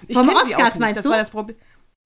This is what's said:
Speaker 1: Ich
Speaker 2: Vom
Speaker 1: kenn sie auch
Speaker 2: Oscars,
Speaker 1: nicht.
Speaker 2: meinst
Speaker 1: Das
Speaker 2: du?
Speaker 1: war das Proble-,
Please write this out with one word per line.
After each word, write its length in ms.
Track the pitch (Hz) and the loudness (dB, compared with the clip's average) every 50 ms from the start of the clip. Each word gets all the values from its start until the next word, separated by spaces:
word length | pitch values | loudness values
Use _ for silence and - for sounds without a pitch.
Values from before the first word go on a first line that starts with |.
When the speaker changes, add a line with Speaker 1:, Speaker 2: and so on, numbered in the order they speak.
| - | -12
Speaker 1:
Ich 100 | - 240 | -2 2
Speaker 2:
Vom 100 | 254 254 285 | 2 4 4
Speaker 1:
kenn 80 | 381 349 - | 4 2 0
sie 80 | 247 - | 0 0
auch 40 | - | 0
Speaker 2:
Oscars, 160 | 262 233 - | 0 0 0
Speaker 1:
nicht. 60 | - | 0
Speaker 2:
meinst 160 | 240 214 208 | -2 -2 -2
Speaker 1:
Das 80 | 214 196 | -2 -2
Speaker 2:
du? 60 | - | 0
Speaker 1:
war 80 | 226 220 | 0 0
das 120 | 214 214 | -2 -4
Proble-, 260 | - 214 208 214 226 - _ _ _ _ _ _ _ _ _ | -8 -12 -12 -12 -16 -20 _ _ _ _ _ _ _ _ _